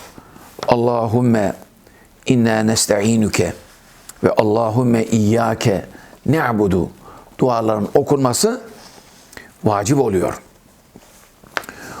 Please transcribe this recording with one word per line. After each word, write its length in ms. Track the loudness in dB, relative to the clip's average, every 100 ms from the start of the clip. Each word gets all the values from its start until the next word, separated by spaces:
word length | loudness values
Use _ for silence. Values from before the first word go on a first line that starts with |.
| -10 -20 -20 -20 -20 -6 0
"Allahümme 840 | 0 0 -2 -2 0 0 0 -2 -6 -16 _ -20 -20 -20 _ -2
inna 340 | 0 2 0
nesta'inuke" 920 | 0 0 0 0 2 2 0 0 -4 -6 -16 -20 -20 -20 -20 -2
ve 60 | 0
"Allahümme 720 | 2 2 2 0 0 2 2
iyyake 840 | 2 2 2 2 0 0 0 -2 -4 -16 -20 -8 -2
ne'budu" 640 | 0 0 0 2 0 -2 -8 -20 -20 -14 -2
duaların 500 | 0 0 0 -2 0
okunması 640 | 0 2 2 2 2 0 -2 -10 -20 -20 -20 -20 -20 -20 -20 -20 -4
vacip 360 | 0 0 0 0
oluyor. 420 | 0 0 -2 -6 -16 _ _ _ _ -20 -20 -20 -20 _ -14 -14 -14 -18 -18 -18